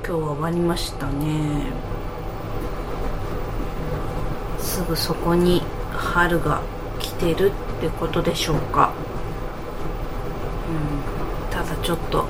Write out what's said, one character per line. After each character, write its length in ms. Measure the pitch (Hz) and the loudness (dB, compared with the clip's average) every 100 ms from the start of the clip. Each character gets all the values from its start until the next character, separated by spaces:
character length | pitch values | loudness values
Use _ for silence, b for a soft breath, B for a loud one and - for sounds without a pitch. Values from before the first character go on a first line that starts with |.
今 140 | - 170 | 0 0
日 40 | |
は 60 | 151 | 0
終 80 | 143 | 0
わ 80 | 165 | 0
り 100 | 175 | 2
ま 180 | 170 170 | 4 2
し 160 | - - | 0 -2
た 120 | 143 | -2
ね。 640 | 143 151 151 151 147 139 - - - - - - - - - - - - - - - - - - - - - 156 151 - - - - - - | 0 2 2 2 0 0 -2 -4 -4 -4 -4 -6 -6 -4 -2 -2 -4 -4 -2 0 0 -2 -2 -2 -2 -2 -2 -2 -2 -2 -2 -2 -2 -2 -2
す 240 | - - | 0 0
ぐ 120 | 170 160 | 0 0
そ 180 | - | 0
こ 220 | 165 165 170 | 0 2 6
に 260 | 175 175 - - - | 6 4 2 -4 -4
春 500 | - - 180 175 170 | -2 0 4 6 4
が 200 | 147 - - - - - | 2 0 -2 -6 -6 -4
来 120 | - | -4
て 200 | - 175 | 0 2
る 180 | 160 196 - - - | 4 4 2 -4 -2
っ 40 | |
て 80 | 165 | -2
こ 180 | - 165 | 0 0
と 140 | 175 | 2
で 140 | 170 - | 2 0
し 140 | - | 2
ょ 40 | |
う 40 | 143 | 0
か。 360 | - - - - - - - - - - - - - - - - - 165 - - - | 2 4 4 2 -4 -4 -4 -4 -4 -6 -6 -2 -2 -2 -4 -2 -4 -2 -2 -2 -2
う 800 | 160 147 147 139 - - - - | 0 0 0 -2 -2 -2 -2 -2
ん、 40 | |
た 120 | - | 0
だ 120 | 180 - | 0 0
ち 80 | - | 0
ょ 40 | 165 | 0
っ 20 | - | 2
と 160 | 156 - | 0 0